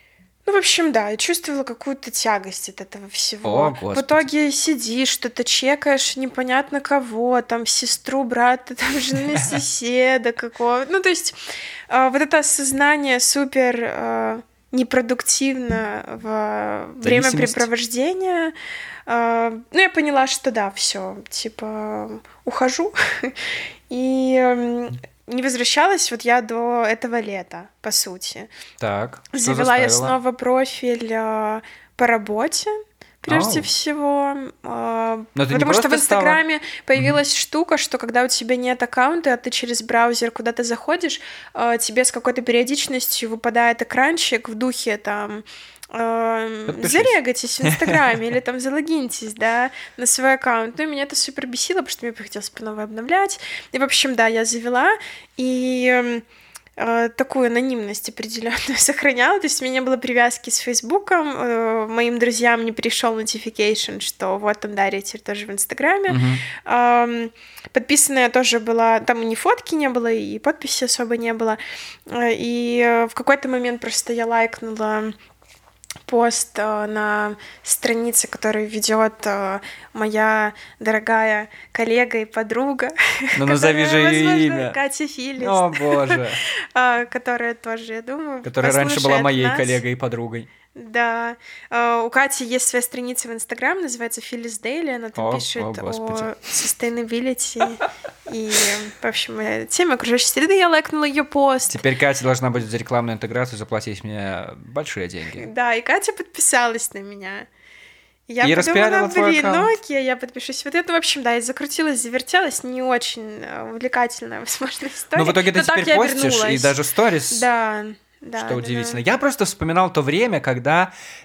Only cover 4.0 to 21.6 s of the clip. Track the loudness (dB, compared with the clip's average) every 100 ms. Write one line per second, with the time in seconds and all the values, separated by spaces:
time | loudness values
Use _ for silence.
4 | 2 2 2 0 0 0 0 -2 -2 -2
5 | 0 -2 -6 -4 0 0 2 0 2 2
6 | 0 -2 -6 -4 0 0 0 -4 0 0
7 | 0 -2 2 2 0 -4 0 0 0 -4
8 | -2 -2 0 2 4 2 -2 -6 -2 -2
9 | 0 -2 0 0 0 -2 -2 -2 0 2
10 | 4 4 0 -4 -8 -2 0 2 0 0
11 | 2 0 -2 -8 -12 -12 -12 -16 -2 2
12 | 4 2 2 2 2 0 0 2 4 4
13 | 2 2 2 2 0 2 2 2 -4 -4
14 | -4 -2 -2 -4 -10 _ _ -2 2 2
15 | 0 -2 0 0 0 -2 -2 -2 -2 -6
16 | -8 -10 -6 -4 -2 -2 -4 -6 -8 -4
17 | 2 4 4 2 2 2 0 0 -2 -2
18 | 0 0 0 0 -2 -4 -12 -12 -12 -14
19 | -2 0 2 2 0 -2 -2 2 4 4
20 | 2 2 2 0 -2 0 -2 -2 -4 -4
21 | -8 -10 -10 -8 -8 -8